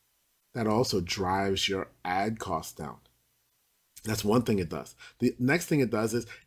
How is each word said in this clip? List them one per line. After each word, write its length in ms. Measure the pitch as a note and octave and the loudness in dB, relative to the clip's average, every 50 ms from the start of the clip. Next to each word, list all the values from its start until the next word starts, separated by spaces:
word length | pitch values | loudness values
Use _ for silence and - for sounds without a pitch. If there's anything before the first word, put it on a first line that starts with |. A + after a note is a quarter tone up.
| _ _ _ _ _ _ _ _ _ _ - | _ _ _ _ _ _ _ _ _ _ -6
that 140 | B2+ A2+ A2 | -2 0 2
also 320 | G#2+ A2+ C3 - - G2 | 4 4 2 2 2 -2
drives 680 | E2+ E2+ - - F#2+ F2+ F#2 G2 G2 G2 G2 F#2+ - - | -2 -2 -2 -2 0 0 2 2 2 2 0 0 0 -2
your 220 | G2 F#2+ - - _ _ - | -2 -2 -4 -6 _ _ -6
ad 340 | F2+ F2+ F#2+ G2+ A2 A2+ A2 | -2 0 0 0 -2 -2 -4
costs 360 | - G2+ F2 D#2 D#2+ - - | -4 -4 -4 -4 -4 -6 -12
down. 240 | - D#2+ C#2+ - - _ _ _ _ _ _ _ _ _ _ _ _ _ _ _ _ _ _ - - - | -12 -12 -12 -12 -14 _ _ _ _ _ _ _ _ _ _ _ _ _ _ _ _ _ _ -20 -12 -6
That's 200 | G#2+ A2 G#2+ - | -4 -4 -2 2
one 180 | G#2 G#2+ B2 A#2 | 4 4 4 4
thing 160 | B2+ A2+ G2 | 4 2 0
it 120 | F2+ D#2 | 0 -2
does. 240 | E2+ D2 C2 - - - - - - - | -4 -8 -10 -10 -16 -20 -20 -20 -6 0
The 160 | A#2+ B2 - - | 0 0 0 2
next 280 | B2 B2+ D3 F3 E3+ | 2 2 2 2 2
thing 140 | - F3 C#3+ | 2 2 2
it 100 | C3 G#2+ | 2 2
does 240 | A#2 G#2+ A2 A2 A2 | 2 0 0 0 0
is 120 | A#2+ A#2 - - - - | -2 -4 -6 -12 -14 -8